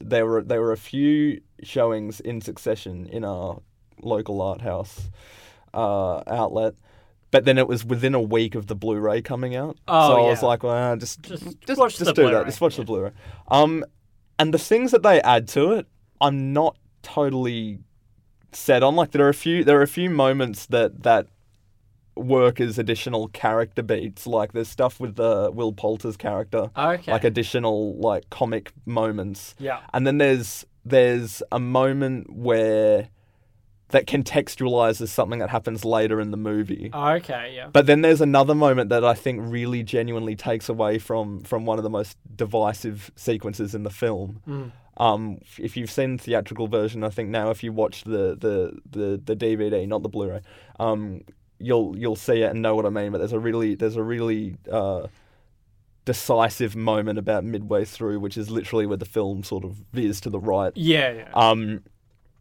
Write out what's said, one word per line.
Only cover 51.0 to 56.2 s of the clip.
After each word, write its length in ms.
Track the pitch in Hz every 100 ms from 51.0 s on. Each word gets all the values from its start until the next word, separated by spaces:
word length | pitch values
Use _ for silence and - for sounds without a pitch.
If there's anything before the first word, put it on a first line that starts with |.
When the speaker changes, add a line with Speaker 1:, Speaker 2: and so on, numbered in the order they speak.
| 107 90 - _ _ _
Speaker 1:
you'll, 360 | 123 120 98 95
you'll 200 | 117 107
see 260 | - 117
it 80 | 110
and 120 | 113
know 120 | 113
what 120 | 110 104
I 40 |
mean. 220 | 104 104
But 60 | 98
there's 140 | 101
a 60 | 113
really, 380 | 117 113 110 101
there's 180 | 113 113
a 60 |
really, 540 | 110 120 117 110 104 87 -
uh, 380 | 110 98 92 - - _ _ _ _ _ _ _ _
decisive 720 | - 123